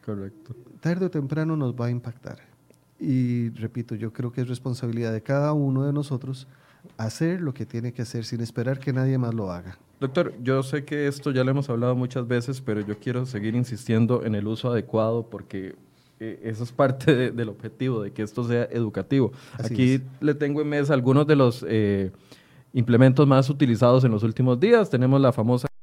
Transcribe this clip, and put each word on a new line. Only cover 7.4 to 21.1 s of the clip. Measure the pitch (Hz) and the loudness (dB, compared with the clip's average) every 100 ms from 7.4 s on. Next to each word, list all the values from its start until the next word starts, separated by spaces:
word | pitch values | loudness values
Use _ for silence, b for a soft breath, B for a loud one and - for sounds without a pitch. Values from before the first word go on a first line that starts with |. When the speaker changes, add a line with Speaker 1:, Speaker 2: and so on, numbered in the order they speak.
Speaker 2:
lo | 160 | -4
que | 127 117 | -6 -8
tiene | 117 120 | -6 -6
que | 120 | -6
hacer | 117 120 113 | -6 -6 -6
sin | 117 | -6
esperar | 117 - 120 135 | -6 -4 -4 -4
que | 143 | -2
nadie | 127 131 131 | 0 0 0
más | 120 | 0
lo | 113 95 | -2 -6
haga. | 87 90 - _ _ | -8 -12 -18 _ _
Speaker 1:
Doctor, | 135 135 175 - | -2 0 -2 -4
yo | 123 131 | 0 0
sé | 135 151 | 0 -6
que | 139 147 143 | -4 -2 -2
esto | 139 147 | -2 -2
ya | 127 127 | 0 2
lo | |
hemos | 139 135 | 0 -2
hablado | 117 123 127 | -2 0 0
muchas | 127 131 120 | -2 -4 -2
veces, | 123 117 131 | -2 -2 -6
pero | 131 107 | -4 -4
yo | 101 104 | -4 -6
quiero | 127 123 131 | -4 -6 -6
seguir | 113 107 120 | -6 -2 -2
insistiendo | 120 110 - 113 113 123 113 | -2 -6 0 2 4 2 0
en | 104 | -4
el | 104 | -4
uso | 113 127 | -4 -2
adecuado | 120 - 113 110 117 113 | -2 0 0 0 -2 -4
porque, | 101 95 98 95 - _ b b _ | -14 -12 -10 -10 -14 _ b b _
eh, | 110 95 | -12 -10
eso | 113 110 120 | -10 -8 -8
es | |
parte | - 139 131 - 123 | 2 2 2 2 2
de, | 123 | 2
del | 117 110 | -2 -6
objetivo, | 98 110 - 127 117 | -8 -14 -6 -4 -2
de | 101 | -6
que | 107 | -6
esto | 107 - | -6 -4
sea | 120 120 120 | -2 0 0
educativo. | 117 113 101 - 139 113 B B | -2 -4 -4 0 2 2 B B
Speaker 2:
Así | 113 113 | -10 -6
Speaker 1:
Aquí | 117 127 | 2 2
Speaker 2:
es. | 131 131 - | 2 -4 -4
Speaker 1:
le | 147 147 | -2 0
tengo | 147 143 | -2 -2
en | 151 | -2
mesa | 147 143 | -2 2
algunos | 139 123 | 2 4